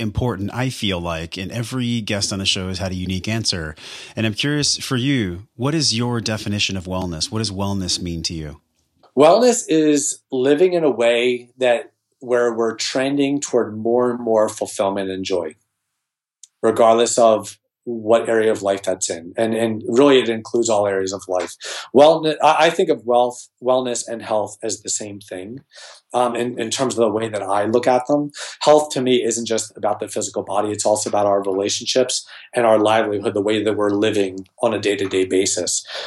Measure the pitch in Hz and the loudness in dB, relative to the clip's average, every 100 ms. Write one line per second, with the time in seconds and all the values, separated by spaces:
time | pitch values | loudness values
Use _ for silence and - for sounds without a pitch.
0 | 110 - 123 92 101 117 131 - 101 90 | -6 -2 -2 -2 -6 -4 -4 -2 -2 -2
1 | 85 80 82 - 95 120 113 131 120 120 | -4 -6 -6 -8 -8 -8 -6 -4 -2 -2
2 | 104 101 101 98 92 101 92 90 95 92 | -2 -4 -2 -4 -2 -2 -4 -4 -4 -4
3 | 92 92 104 113 107 90 78 76 - - | -4 -4 -4 -4 -4 -4 -6 -12 -16 -18
4 | - - 110 104 143 147 139 - - 127 | -12 -4 -2 0 -2 0 0 -2 -2 -2
5 | 131 135 98 87 104 - 127 160 131 113 | 0 0 -2 -6 -12 -6 -2 0 0 0
6 | 120 117 110 107 - 104 - 95 90 92 | 0 -2 -2 -4 -2 -2 -2 -4 -6 -6
7 | 92 80 - 110 107 95 98 101 90 - | -4 -6 -4 -4 -4 -4 -4 -2 -2 -4
8 | 87 82 78 82 76 76 _ _ _ _ | -4 -6 -6 -6 -10 -12 _ _ _ _
9 | _ - 151 202 247 127 - 156 151 147 | _ 4 6 6 6 2 2 2 4 2
10 | 143 - - 131 131 147 185 175 160 113 | 0 -6 -6 0 2 4 4 4 0 2
11 | 117 120 123 123 123 - 127 117 - _ | 2 2 2 -2 -6 -2 2 2 -2 _
12 | _ _ 123 120 120 113 113 110 - 135 | _ _ -2 2 2 0 -2 -2 -4 -2
13 | 135 143 139 143 - 127 107 107 113 120 | 0 0 0 0 0 0 0 -4 0 2
14 | 123 120 120 110 107 - 98 - 98 98 | 2 0 0 2 2 0 -6 -2 -2 -2
15 | 95 95 92 90 80 - _ _ _ _ | -4 -6 -4 -4 -4 -10 _ _ _ _
16 | _ _ _ _ - _ 113 110 113 117 | _ _ _ _ -20 _ 0 4 6 6
17 | 117 - 113 107 101 - _ _ - 117 | 4 4 4 4 0 -16 _ _ -10 -6
18 | 107 113 113 113 110 98 98 98 - 90 | 2 2 4 2 2 0 0 -2 -2 -4
19 | - 85 85 98 113 113 113 107 - 117 | -4 -8 -8 -4 -2 0 -2 -2 -2 4
20 | 143 135 113 113 110 120 117 104 104 95 | 6 6 4 -2 -2 -2 2 2 2 0
21 | 95 95 - 92 85 - - - - 120 | -4 -6 -4 -4 -4 -8 -12 -12 0 6
22 | 151 165 156 151 147 147 165 170 175 127 | 8 6 2 2 4 4 4 2 0 0
23 | 110 120 123 120 - _ 120 131 127 120 | 2 2 2 -2 -16 _ 0 0 0 -6
24 | - 117 104 110 98 - 113 95 - - | -8 -8 -4 -2 -4 -6 -8 -8 -6 -8
25 | 107 101 - 92 98 135 - - - - | -8 -14 -14 -14 -12 -14 -18 -20 -20 -20
26 | _ 123 123 117 123 120 113 - 131 110 | _ 0 0 0 -4 -4 -4 -2 -2 0
27 | 117 107 113 104 95 101 104 120 123 127 | 0 0 -4 -4 -2 -2 2 2 2 2
28 | 127 147 147 - - - - 151 147 139 | 2 -2 -2 -8 -14 -2 6 6 4 -2
29 | 127 127 113 113 113 110 - - 104 107 | 2 2 0 -4 -2 -4 -4 -6 -4 -4
30 | 104 113 95 104 98 101 107 104 110 104 | -6 -6 -6 -6 -4 -2 -2 -2 0 0
31 | 107 104 101 101 98 95 104 - 113 - | 0 0 2 2 0 -2 -2 -2 -2 0
32 | - - - - - - 117 110 107 113 | 2 -2 -8 -20 -8 0 4 4 4 2
33 | 107 104 107 101 101 110 104 104 104 101 | 0 -2 -2 -2 0 0 0 0 0 2
34 | 110 104 95 95 95 - 120 104 104 101 | 0 0 -2 -4 -14 -4 -2 0 -2 -2
35 | 95 95 95 95 101 - 87 - - - | 0 0 0 2 0 -2 -2 -4 -6 -12